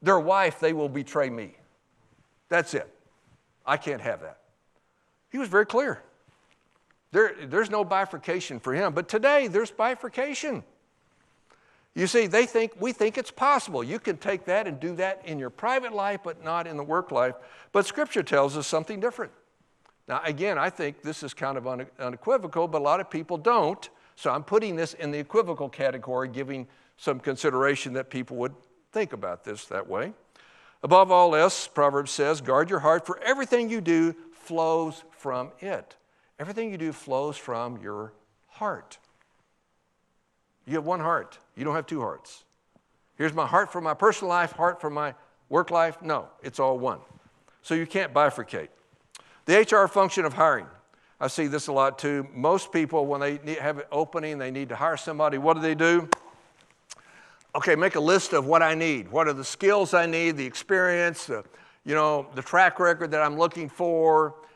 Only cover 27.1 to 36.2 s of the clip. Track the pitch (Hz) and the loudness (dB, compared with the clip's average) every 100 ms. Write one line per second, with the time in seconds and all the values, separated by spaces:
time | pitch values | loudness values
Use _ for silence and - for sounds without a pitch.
27.1 | 127 143 131 151 127 139 139 135 127 131 | -4 -4 0 0 2 2 2 -4 -6 -6
28.1 | 127 123 123 127 139 _ _ _ 220 196 | -8 -8 -6 -6 -8 _ _ _ -6 -4
29.1 | 110 92 87 110 104 - 98 95 98 170 | -6 -8 -8 -10 -14 -8 -8 -6 -6 -6
30.1 | - _ _ - _ _ - 143 185 190 | -10 _ _ -20 _ _ -4 6 8 8
31.1 | 180 175 151 190 - - 151 143 139 135 | 8 8 6 4 2 -4 2 2 2 -2
32.1 | - 147 151 127 135 170 175 151 170 175 | 0 0 0 2 2 2 2 4 2 0
33.1 | 180 220 277 262 240 226 226 170 165 165 | -4 0 0 2 0 0 -2 2 4 2
34.1 | 165 - - - 165 160 165 160 - - | -2 -16 -20 -6 0 2 0 -2 -10 -20
35.1 | _ 139 127 135 - 196 117 - - _ | _ -6 -6 -8 -12 -10 -10 -10 -20 _
36.1 | _ | _